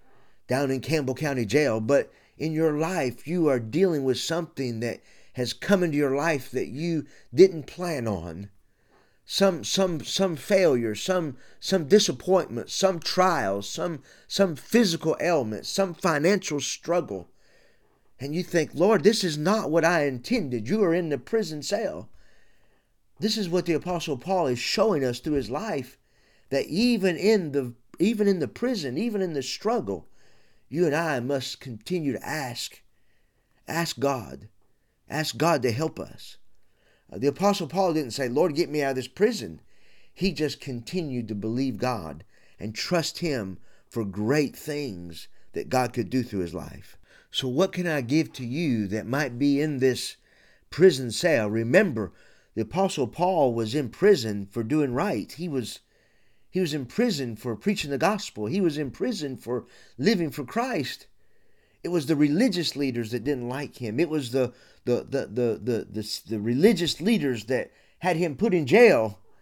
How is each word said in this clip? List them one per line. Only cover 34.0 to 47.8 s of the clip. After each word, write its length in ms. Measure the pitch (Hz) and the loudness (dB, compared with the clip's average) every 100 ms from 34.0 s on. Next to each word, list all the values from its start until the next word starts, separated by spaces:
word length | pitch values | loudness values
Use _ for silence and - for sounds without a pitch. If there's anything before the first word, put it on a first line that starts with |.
| 139 131 76 67 110 _ _ _ _ _ - | -2 -2 -6 -14 -18 _ _ _ _ _ -10
ask 260 | 151 151 113 | -6 -4 0
God 260 | 165 151 | 0 2
to 80 | 120 | 0
help 280 | 113 160 - | -2 -4 -6
us. 380 | 55 - - - - - - _ _ _ _ | -12 -14 -18 -20 -20 -20 -20 _ _ _ _
Uh, 80 | 95 | -2
the 80 | 135 | -2
Apostle 400 | 143 196 196 151 | 2 2 2 -2
Paul 260 | 180 190 | 0 2
didn't 180 | 156 127 | 2 -2
say, 180 | 107 127 | -4 -2
"Lord, 260 | 127 180 143 | 2 2 2
get 140 | 143 | -2
me 120 | 151 | 0
out 100 | 139 | 0
of 40 | 131 | -2
this 120 | - | -6
prison." 540 | - 214 220 98 78 - - - - - | 0 0 0 -8 -12 -20 -20 -20 -20 -20
He 180 | - 185 | -4 -2
just 300 | 151 147 - | 0 -4 -4
continued 680 | 143 120 - 180 156 123 113 | -10 -10 -8 -6 -4 -6 -6
to 80 | 104 | -6
believe 420 | 110 123 135 104 | -4 -2 -4 -2
God 460 | 127 113 80 76 - _ - - | -4 -4 -8 -14 -18 _ -20 -12
and 140 | 107 | -10
trust 460 | 107 - 175 - - | -8 -2 0 -2 -4
him 380 | 170 131 98 92 - - _ | -4 -4 -4 -10 -16 -20 _
for 160 | 117 104 | -6 -6
great 500 | 98 110 151 139 - | -4 0 2 2 -4
things 720 | - 147 139 90 85 82 - - - | -10 -8 -6 -8 -12 -14 -16 -18 -10
that 180 | - 73 | -8 -2
God 240 | 127 120 | 0 0
could 160 | 123 92 | -2 -2
do 140 | 131 | -2
through 160 | 123 98 | -2 -4
his 140 | 87 | -4
life. 440 | 82 76 - - - - - _ | -6 -12 -14 -16 -20 -20 -20 _
So 160 | - 131 | -6 -2
what 260 | 127 190 | 2 0
can 120 | 185 | 0